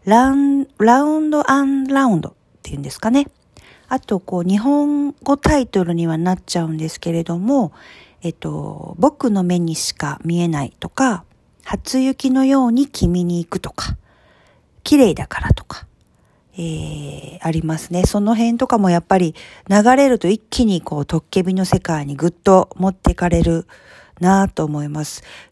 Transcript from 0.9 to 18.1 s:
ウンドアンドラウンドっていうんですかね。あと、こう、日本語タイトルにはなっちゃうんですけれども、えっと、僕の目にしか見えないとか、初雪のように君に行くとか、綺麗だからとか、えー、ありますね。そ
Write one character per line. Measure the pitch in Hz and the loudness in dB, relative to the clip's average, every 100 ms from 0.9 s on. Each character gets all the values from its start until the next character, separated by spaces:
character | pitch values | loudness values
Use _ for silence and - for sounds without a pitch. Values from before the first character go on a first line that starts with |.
| 254 | 4
ウ | 294 311 | 4 0
ン | 302 | 0
ド | 302 - | 0 2
ア | 269 | 2
ン | 277 277 | 2 -2
ド | 269 | 0
ラ | 277 262 | 0 2
ウ | 180 | 0
ン | |
ド | - | -2
っ | - _ _ | -14 _ _
て | - | -14
い | |
う | 143 | -12
ん | |
で | 139 | -10
す | - | -6
か | 220 | 0
ね。 | 262 285 _ _ - - - _ | 0 0 _ _ -20 -20 -20 _
あ | 262 | -8
と、 | - 196 | -4 -6
こ | - 185 | -4 -4
う、 | |
日 | 175 202 | 0 0
本 | 240 294 294 294 285 - | 2 0 2 0 -2 -6
語 | - 277 | -2 0
タ | - 294 | 2 2
イ | 247 | 0
ト | 196 | -2
ル | 175 | 0
に | 170 170 | 0 -2
は | 160 | 0
な | 175 | -2
っ | 185 | -2
ち | - 175 | -4 -4
ゃ | |
う | 160 | -4
ん | 156 | -6
で | 160 | -8
す | - | -8
け | 170 | -6
れ | 165 | -4
ど | 165 170 | -4 -4
も、 | 202 277 175 - - - - _ | 0 0 0 -6 -20 -20 -20 _
え | 170 | -10
っ | |
と、 | - 160 151 143 - - - | -8 -10 -10 -10 -12 -16 0
僕 | 175 - 254 | 0 0 -2
の | 196 | 0
目 | 180 180 | 0 0
に | 165 160 | -2 -4
し | - | -8
か | - 147 151 | -8 -10 -8
見 | 165 170 | -4 -2
え | 175 | 0
な | 151 | -2
い | 131 - | -6 -10
と | 131 | -14
か、 | - 262 180 - _ _ _ | -2 -2 -2 -8 _ _ _
初 | - 202 - 262 | -10 -10 -4 -2
雪 | 262 262 269 | -2 -2 0
の | 262 | 2
よ | 262 277 254 | 4 4 2
う | |
に | 233 285 | 2 0
君 | - 175 180 | 0 0 0
に | 175 175 | 0 -2
行 | 165 | -4
く | 185 | -8
と | - | -8
か、 | - - - _ _ _ _ _ _ _ _ | -10 -8 -8 _ _ _ _ _ _ _ _
綺 | - 294 | 2 4
麗 | 233 | 4
だ | 143 - | 2 -6
か | - | -8
ら | - | 0
と | - | -2
か、 | - - - _ _ _ _ _ _ | -2 -18 -18 _ _ _ _ _ _
え | - | -12
ー、 | 165 156 156 151 143 143 147 175 | -10 -8 -8 -10 -12 -14 -16 -10
あ | 165 | -4
り | 160 | -4
ま | 156 160 | -4 -6
す | - | -4
ね。 | 175 | 0
そ | 180 | 0